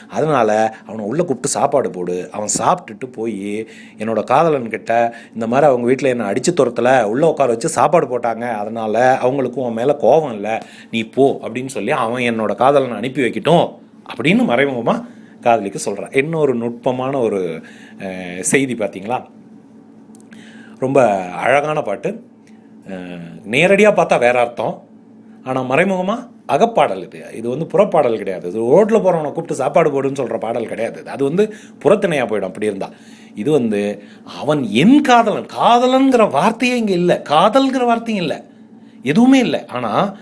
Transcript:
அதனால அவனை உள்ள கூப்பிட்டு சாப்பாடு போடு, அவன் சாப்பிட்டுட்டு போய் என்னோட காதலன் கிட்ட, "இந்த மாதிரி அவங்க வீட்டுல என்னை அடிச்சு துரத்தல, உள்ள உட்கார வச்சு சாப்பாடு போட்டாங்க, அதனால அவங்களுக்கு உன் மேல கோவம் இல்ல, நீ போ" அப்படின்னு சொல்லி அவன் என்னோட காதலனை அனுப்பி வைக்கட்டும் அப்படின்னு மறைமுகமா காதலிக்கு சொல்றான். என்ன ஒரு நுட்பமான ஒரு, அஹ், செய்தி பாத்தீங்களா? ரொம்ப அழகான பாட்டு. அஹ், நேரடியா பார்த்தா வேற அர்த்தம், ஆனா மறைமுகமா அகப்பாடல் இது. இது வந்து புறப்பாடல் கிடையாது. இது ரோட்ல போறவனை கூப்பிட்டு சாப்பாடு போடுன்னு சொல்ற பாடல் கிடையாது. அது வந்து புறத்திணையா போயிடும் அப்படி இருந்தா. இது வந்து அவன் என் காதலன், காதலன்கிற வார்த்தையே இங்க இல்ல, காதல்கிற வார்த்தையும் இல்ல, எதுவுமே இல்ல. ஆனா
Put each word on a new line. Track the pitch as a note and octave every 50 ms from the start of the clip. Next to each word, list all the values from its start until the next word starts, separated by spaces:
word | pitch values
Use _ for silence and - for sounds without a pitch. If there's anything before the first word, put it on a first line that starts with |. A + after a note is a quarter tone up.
| - -
அதனால | - G#2+ C#3+ D#3+ D3+ B2+ A2+ G#2+ G#2+ G#2+ A2 A2 - - -
அவனை | - G#2 A2+ G#2
உள்ள | G#2 B2+ E3
கூப்பிட்டு | E3+ D#3 C3 - - C#3
சாப்பாடு | - G#2+ B2 C#3 - C3+ G#2+ F#2
போடு, | F2 F2+ F2 F2 F2+ F2+ F2 - -
அவன் | G#2 G#2+ G2+ G2+ -
சாப்பிட்டுட்டு | A2+ C3+ F3+ - - - A2 G#2 C3+ B2+ B2
போய் | G#2+ A2 A#2 G#2 G2 G2 G#2 G#2 G#2+ A2+ - - - - - - -
என்னோட | G#2+ A2 A2+ G#2+ G2
காதலன் | - B2 C#3+ E3 E3 D3+ C3+ A#2+ G#2+
கிட்ட, | A2 G2 - - A2+ A#2 A#2 - - - - - -
"இந்த | A2+ A2+
மாதிரி | A2+ A#2 C3+ D#3 D3+
அவங்க | B2+ B2 A#2+ A#2+ C3+
வீட்டுல | C3 C#3+
என்னை | C3 B2 A#2+ G#2+
அடிச்சு | G2 G2+ C3 B2+ F3 E3+
துரத்தல, | C#3 C3+ A#2+ A#2 A#2 A#2 B2 C3+ C3 A2+
உள்ள | G2+ A2 C3+ D#3+ E3
உட்கார | - - C#3 B2+
வச்சு | A#2 A2+ - D#3+
சாப்பாடு | - A#2+ B2+ D#3 E3 E3+ D3
போட்டாங்க, | A#2+ B2 A#2+ - A#2 A2+ A2 A#2+ B2
அதனால | A2+ G#2 G#2 A2 A2+ A#2 A2 G#2+ G#2 A2+ B2+ B2+ C3 B2+
அவங்களுக்கு | B2 B2+ C3+ C#3+ B2+ A#2+ A#2+ C#3
உன் | B2+ A#2+ A2
மேல | A2+ A#2 C#3+ C#3+ -
கோவம் | - - C#3 D#3+ D#3 C3+ A2+
இல்ல, | G2+ G2+ G#2+ A2+ G#2 - - - - - -
நீ | - A2+ A2
போ" | A2 - B2+ C#3 C3+ G2+ - -
அப்படின்னு | G#2+ A2+ B2+ B2+ C3+
சொல்லி | - G#2 G2 A#2+
அவன் | D3+ C3+ A#2+ A2 A#2+ B2+ B2
என்னோட | A#2+ A2+ A2 G#2+ G2+ G2+
காதலனை | - B2 C3+ C#3+ C#3 C3+ B2 A#2
அனுப்பி | G2+ G#2+ C3+ B2+ D3 B2+
வைக்கட்டும் | A2 - A2 - C#3 E3+ E3 B2+ F#2 - - - - - - -
அப்படின்னு | - - - B2+ D3+ F#3+ B3 A#3+
மறைமுகமா | - A#2+ B2 C#3 C#3+ C3 A#2+ A#2 D3+ A3 - - - - - - - - -
காதலிக்கு | - A#2+ A#2 A2 G2+ G2+ - - -
சொல்றான். | A#2 G2+ F#2+ F2+ - -
என்ன | C#3 C3+ D#3+ E3 D#3+
ஒரு | D3+ C3+ B2+
நுட்பமான | A#2 A#2 A#2+ A#2+ A#2+ - C3+ B2+ B2+ B2+ C3 C#3+ C3+
ஒரு, | A#2+ G#2+ G2+ F#2+ F#2 E2+ D#2+ D#2+ - - - - - - - -
அஹ், | G2+ F#2+ F#2 F#2 F#2 F2+ F2+ F2+
செய்தி | F#2 - - C#3 C3+ C3 A#2+
பாத்தீங்களா? | A2+ G#2 G2 - G2 F#2+ G#2+ B2 A#2+ - - - - - - - - - - - - - - - - - - - - - - - - - - - - - - - -
ரொம்ப | C3+ C3 C3+ C#3 B2 A2 G2+ F#2+ F#2 F2+
அழகான | F2 E2+ F#2 A2+ C3 C#3+ C#3+ D3+ D#3 D#3 C3
பாட்டு. | G#2+ G2 G2 - E3+ A3 A3+ - - - - _ _ - - - - - - - -
அஹ், | F#2+ F#2 F2+ F2+ F2 F2 - - - - - G2
நேரடியா | A#2 C#3 E3 F#3+ G3 G3 G#3 G#3 G3
பார்த்தா | F#3 D#3+ - F#3 D3
வேற | A#2+ A#2+ B2 B2
அர்த்தம், | A#2+ A#2+ - A2 A2 D3 G#3 - - - - - - - - - - - - - -
ஆனா | C3 C3 C3 C3
மறைமுகமா | B2 C3 D3 F#3 G3 F#3+ F3+ F#3 F#3+ A3 B3 - - - - _ -
அகப்பாடல் | C3 D#3 A3 A3+ - E3+ D3 A2+ F#2+ F#2+ F2
இது. | - - D#2+ - - -
இது | - A2+ A#2
வந்து | B2+ D3 E3
புறப்பாடல் | - - E3+ G#3 F#3 F3 D#3+ C#3 A#2+ A2+
கிடையாது. | G#2 G2+ - A2 E2+ E2 F2+
இது | F#2 A2
ரோட்ல | A2+ A#2+ C#3 F#3 A3 G#3+ A3+ G#3+
போறவனை | F3+ F#3 E3+ E3 D3+
கூப்பிட்டு | C#3 - E3 E3 - D#3
சாப்பாடு | C3+ B2+ - - F3 D#3+ D#3
போடுன்னு | C3+ C#3 C3+ C#3 C#3 C#3+
சொல்ற | C3 G#2+ A2+ G#2
பாடல் | A2 G#2+ A#2 B2 A2+
கிடையாது. | G2+ G2 F#2+ A2+ G#2+ - - - -
அது | G2 A#2+ C#3
வந்து | C#3 D#3 F#3+ G#3+ G#3 - - - - - - -
புறத்திணையா | C#3+ G3+ G#3 G3+ F#3+ D#3+ C#3 A#2+
போயிடும் | G#2 G#2+ G2+ G2
அப்படி | F#2 F#2 - G#2+
இருந்தா. | G#2 G2 F#2+ F#2+ - - - - - - - - - -
இது | G#2+ G#2 C3+
வந்து | D#3 C#3 A#2+ A2+ G#2 G2+ G2+ G2+ G2+ - - - - - - - - -
அவன் | A2 C3+ D#3 D3 C3 G2+
என் | G2+ A2+ D#3 A3 C#4 D4+
காதலன், | D4 - B3 A#3+ A#3 A3 F3+ B2+ G#2+
காதலன்கிற | - - A#2+ D3 G3+ A#3+ A#3+ B3+ B3+ B3+ C4 C4+ C4+ B3+ A#3 G#3+ F3+
வார்த்தையே | - C#3 E3 A3 A3 - B3+ B3 B3
இங்க | B3 A3+ G3+ F#3
இல்ல, | F3 F3 F3 D#3 - - -
காதல்கிற | C#3+ D#3 F3+ A3 A3 C4+ C4+ C4+ B3+ C4 B3
வார்த்தையும் | A#3+ A#3 A#3 A#3 A#3 A3 G3 E3+
இல்ல, | C#3 G#2+ - - - - - - - - - - - - - -
எதுவுமே | B2+ D3+ G#3 A#3+ C4 C4+ C4+
இல்ல. | A#3 E3+ C3+ - -
ஆனா | - - B2 B2 G#2+ G#2 C3 F3+ G#3 - -